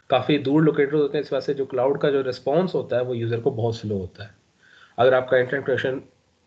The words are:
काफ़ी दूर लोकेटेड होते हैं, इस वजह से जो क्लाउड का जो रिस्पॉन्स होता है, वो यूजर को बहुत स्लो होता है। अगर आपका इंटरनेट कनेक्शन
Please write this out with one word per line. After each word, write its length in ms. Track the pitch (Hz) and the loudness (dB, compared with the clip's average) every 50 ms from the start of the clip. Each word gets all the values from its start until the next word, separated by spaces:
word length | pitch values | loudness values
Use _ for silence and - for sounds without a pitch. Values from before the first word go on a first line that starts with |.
| _ - | _ 0
काफ़ी 280 | 135 123 - - 151 139 | 0 0 2 2 0 0
दूर 260 | 120 131 139 156 160 | 2 2 2 4 4
लोकेटेड 320 | 151 143 147 143 135 147 | 4 4 4 2 2 2
होते 220 | 156 147 139 143 151 | 0 0 0 0 -2
हैं, 60 | 135 | -4
इस 100 | - 143 | -2 -4
वजह 80 | 135 | -4
से 120 | 131 - 139 | -2 -2 -4
जो 120 | 135 135 | -4 -4
क्लाउड 360 | 131 - 123 120 135 143 - | -4 -2 0 2 2 2 2
का 80 | - 151 | 0 0
जो 120 | 139 139 | 0 0
रिस्पॉन्स 540 | 131 127 120 - - 135 139 165 185 180 170 | 0 -2 -6 -6 -4 -2 0 0 0 0 -2
होता 200 | 147 123 - 123 | -4 -4 -2 -2
है, 80 | 120 127 | -2 -2
वो 100 | 123 127 | -2 -4
यूजर 260 | 117 113 113 117 117 | -4 -4 -4 -4 -2
को 120 | 113 139 | -2 -2
बहुत 240 | 120 113 110 117 110 | -2 0 -2 -2 -2
स्लो 220 | - - 107 107 98 | -4 -6 -6 -6 -6
होता 260 | 92 87 - - - | -6 -8 -12 -16 -20
है। 120 | - - _ _ _ _ _ _ _ _ - - _ _ - | -20 -20 _ _ _ _ _ _ _ _ -20 -20 _ _ 2
अगर 140 | 120 131 127 | 4 4 4
आपका 240 | 127 127 - 135 127 | 4 2 2 2 2
इंटरनेट 280 | 123 123 143 139 131 | 2 0 -2 -4 -2
कनेक्शन 360 | - 127 - - 135 131 143 - - _ _ _ _ _ _ _ | -2 -2 0 0 -2 -4 -4 -8 -14 _ _ _ _ _ _ _